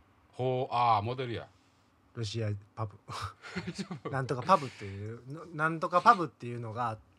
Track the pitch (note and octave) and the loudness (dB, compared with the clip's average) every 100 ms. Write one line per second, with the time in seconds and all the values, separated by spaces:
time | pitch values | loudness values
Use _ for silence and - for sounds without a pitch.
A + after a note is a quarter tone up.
0 | _ _ _ - B2+ B2+ C3 A#2+ A#2+ G#2+ | _ _ _ -4 -2 0 0 4 6 6
1 | A2 B2+ B2+ G2+ - - _ _ _ _ | 4 -2 -4 -6 -10 -16 _ _ _ _
2 | _ - G#2+ A2+ G#2+ G2+ - - A2 - | _ -8 -6 -2 -2 -4 -8 -8 -8 -8
3 | - - G2 - - F3+ F3 - - D3+ | -14 -10 -10 -12 -10 -8 -8 -8 -10 -10
4 | C#3+ C3+ C3 B2+ B2 F#3 C3 - G2+ G2 | -6 -4 -2 -2 4 4 4 -8 -10 -8
5 | G#2+ A#2 B2 D3+ D#3+ D#3+ D#3 E3 F3+ F3 | -8 -10 -12 -14 -12 -2 0 0 2 6
6 | A3 A3+ D3+ - A#2+ A#2+ A2+ A2 A#2+ A2 | 8 8 4 -6 -10 -8 -6 -4 -4 -4
7 | - | -10